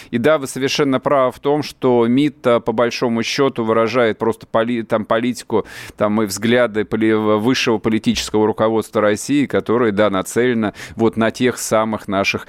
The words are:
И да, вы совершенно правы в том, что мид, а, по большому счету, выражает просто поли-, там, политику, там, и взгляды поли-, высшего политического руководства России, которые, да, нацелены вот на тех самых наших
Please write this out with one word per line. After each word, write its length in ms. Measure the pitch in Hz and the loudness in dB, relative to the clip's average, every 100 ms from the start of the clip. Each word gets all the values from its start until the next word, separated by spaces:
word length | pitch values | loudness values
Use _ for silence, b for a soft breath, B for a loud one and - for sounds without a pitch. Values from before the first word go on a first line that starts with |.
| B | B
И 80 | 120 | -2
да, 200 | 127 156 | 2 2
вы 80 | 135 | 0
совершенно 540 | 135 135 - 139 127 | -4 -2 0 0 0
правы 320 | 139 143 127 | 0 2 2
в 60 | - | 0
том, 220 | 143 151 | -2 -2
что 440 | 135 - 131 120 117 | -2 -4 2 2 4
мид, 400 | 127 147 - 127 | 2 0 0 0
а, 140 | 117 | 2
по 120 | 117 | 0
большому 500 | 113 120 - 127 113 | 0 0 0 -2 -2
счету, 420 | 113 - 135 120 | -2 0 0 0
выражает 540 | 110 113 113 123 113 104 | 0 2 2 2 0 0
просто 280 | 113 107 - | -2 -4 -2
поли-, 360 | 113 117 123 | -2 0 -2
там, 220 | 110 113 | -2 -2
политику, 640 | 101 117 123 113 - 110 - B B - | 0 -2 -2 -4 -4 -2 -4 B B -4
там, 260 | 107 107 | 0 0
и 40 | 107 | -2
взгляды 580 | 95 110 123 120 104 | -2 0 2 2 0
поли-, 300 | 98 113 110 | -4 0 2
высшего 640 | 107 107 107 113 131 - 107 | 2 2 2 2 0 0 0
политического 680 | 113 110 120 107 - 107 107 | 0 0 0 -2 -2 0 0
руководства 540 | 113 110 110 - 110 | 2 0 0 -2 0
России, 460 | 107 107 - 143 123 | 2 0 0 -2 0
которые, 460 | 98 - 113 117 | -2 0 0 2
да, 180 | 101 104 | 2 2
нацелены 640 | 95 90 113 123 117 107 - B B | 0 -2 0 0 0 -2 -6 B B
вот 200 | 113 110 | -2 0
на 140 | 113 | -2
тех 280 | - 123 113 | 0 -2 -2
самых 500 | - 110 110 107 - | 0 0 0 -4 -4
наших 380 | 98 98 104 | -2 0 -2